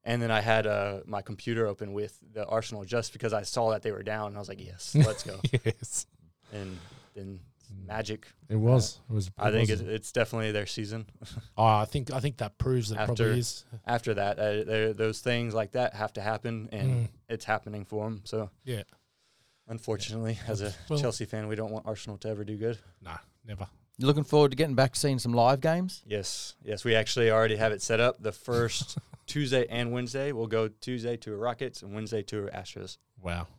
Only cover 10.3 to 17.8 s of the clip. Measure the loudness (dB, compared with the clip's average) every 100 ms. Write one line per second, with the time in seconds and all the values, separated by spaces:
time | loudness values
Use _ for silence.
10.3 | -2 -2 -2 -4 -6 -6 -8 -10 -18 -14
11.3 | -14 -10 4 6 8 4 -2 -2 -2 -2
12.3 | -2 -8 _ 0 2 0 -2 0 2 4
13.3 | 4 0 -6 -14 -10 -2 0 0 0 0
14.3 | 2 0 0 0 2 2 2 0 0 0
15.3 | 0 0 -2 -2 0 0 0 -4 -2 -2
16.3 | -2 -4 -6 -6 -2 0 2 0 -6 _
17.3 | -8 -2 -2 -2 -10